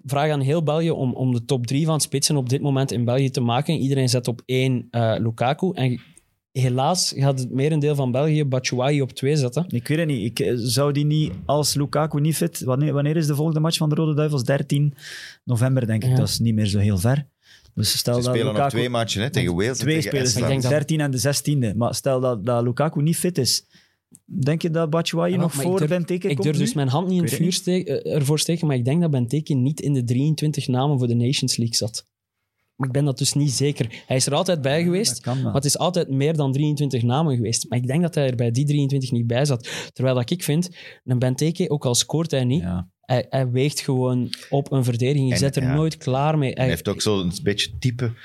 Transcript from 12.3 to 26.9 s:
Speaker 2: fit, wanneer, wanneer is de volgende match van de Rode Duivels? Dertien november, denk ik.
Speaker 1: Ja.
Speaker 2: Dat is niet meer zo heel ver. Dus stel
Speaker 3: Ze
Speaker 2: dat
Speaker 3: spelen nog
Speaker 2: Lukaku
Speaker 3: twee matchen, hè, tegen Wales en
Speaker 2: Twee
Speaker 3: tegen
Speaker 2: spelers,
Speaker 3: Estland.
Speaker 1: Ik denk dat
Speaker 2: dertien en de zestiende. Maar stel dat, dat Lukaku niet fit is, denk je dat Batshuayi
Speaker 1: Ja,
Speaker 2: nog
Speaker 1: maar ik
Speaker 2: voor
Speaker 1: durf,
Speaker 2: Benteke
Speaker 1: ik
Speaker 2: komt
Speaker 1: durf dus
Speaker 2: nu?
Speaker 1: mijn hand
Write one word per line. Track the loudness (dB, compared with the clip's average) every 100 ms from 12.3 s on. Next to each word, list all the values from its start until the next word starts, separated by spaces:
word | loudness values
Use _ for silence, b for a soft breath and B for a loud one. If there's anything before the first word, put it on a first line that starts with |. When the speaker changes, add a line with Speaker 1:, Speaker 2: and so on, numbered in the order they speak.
| 0
Speaker 2:
fit, | -2 -2
wanneer, | -2 0 2
wanneer | 0 0 0
is | 0
de | 0
volgende | 0 0
match | 0 0
van | 0
de | 2
Rode | 0
Duivels? | 0 0 0
Dertien | 0 0 0 0 0 -2 B B B B
november, | -4 0 2 2 0
denk | 0
ik. | 2
Speaker 1:
Ja. | 2
Speaker 2:
Dat | 2
is | 0
niet | 0 2
meer | 2
zo | 2
heel | 2 2
ver. | 2 0 -2 _ B B B
Dus | -4 -2 0
stel | 0 0
Speaker 3:
Ze |
Speaker 2:
dat | 0
Speaker 3:
spelen | 0 0
nog | 2
Speaker 2:
Lukaku | 0 0
Speaker 3:
twee | 0
matchen, | 0 -2 -2
hè, | -2
tegen | 0 0 2
Wales | 0
en | 0
Speaker 2:
Twee | 0 0
Speaker 3:
tegen | 0
Speaker 2:
spelers, | 0 0
Speaker 3:
Estland. | 0 0
Speaker 1:
Ik |
denk | 2
dat | 2
Speaker 2:
dertien | 0 0 0
en | 0
de | 0
zestiende. | 0 0 0 0 0 0
Maar | -2 -2
stel | 0 0
dat, | 0 0 0
dat | 0
Lukaku | 0 0 0 0
niet | 0 0
fit | 0 0
is, | 0 -2 b b b b _ -20 _
denk | -4 -2 0
je | 0
dat | 0 0
Batshuayi | 0 0 0 0
Speaker 1:
Ja, | 0
Speaker 2:
nog | 0 0
Speaker 1:
maar | -2
ik |
Speaker 2:
voor | 0
Speaker 1:
durf, | 0
Speaker 2:
Benteke | 0 0 -2 -2
Speaker 1:
ik | 0
Speaker 2:
komt | 0
Speaker 1:
durf | 2
dus | 0
Speaker 2:
nu? | 0
Speaker 1:
mijn |
hand | 0